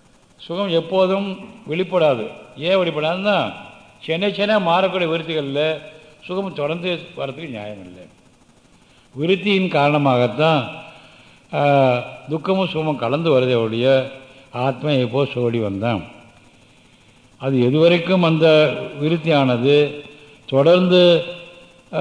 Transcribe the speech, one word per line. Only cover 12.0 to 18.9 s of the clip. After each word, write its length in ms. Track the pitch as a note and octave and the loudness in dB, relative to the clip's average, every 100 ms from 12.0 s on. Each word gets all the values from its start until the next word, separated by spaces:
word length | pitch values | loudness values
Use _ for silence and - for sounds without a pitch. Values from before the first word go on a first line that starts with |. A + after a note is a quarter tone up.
| A#2+ - - | -4 -16 -8
துக்கமும் 380 | D#3 D#3 F#3+ F3+ | -6 -2 -2 -2
சுகமும் 280 | D#3 D#3 C3+ | -4 -4 -4
கலந்து 260 | A#2 C#3+ E3 | -2 -2 2
வருதே 240 | C3 B2+ A#2+ | 2 2 0
ஒழிய, 240 | A2+ A2+ B2+ C3+ B2+ - - - - B2 C3 | 0 0 2 2 0 -12 -20 -20 -14 -4 -4
ஆத்மா 240 | B2+ D3+ C#3 | -4 -2 0
எப்போ 160 | A#2+ B2+ C#3 | 0 -2 -2
சோடி 260 | B2 A#2+ A#2 G#2 | -2 -2 -2 -4
வந்தான். 340 | G2 A#2 G#2 D#2+ - - _ _ _ _ _ _ _ _ _ _ _ | -4 -2 -4 -6 -20 -20 _ _ _ _ _ _ _ _ _ _ _
அது 160 | C3 C3 B2 | -2 0 2
எதுவரைக்கும் 560 | D3+ E3+ F3 E3+ F#3 E3+ | 4 4 4 2 2 2
அந்த 180 | D#3+ D#3+ D#3 D3+ B2 - | 4 6 6 4 0 -10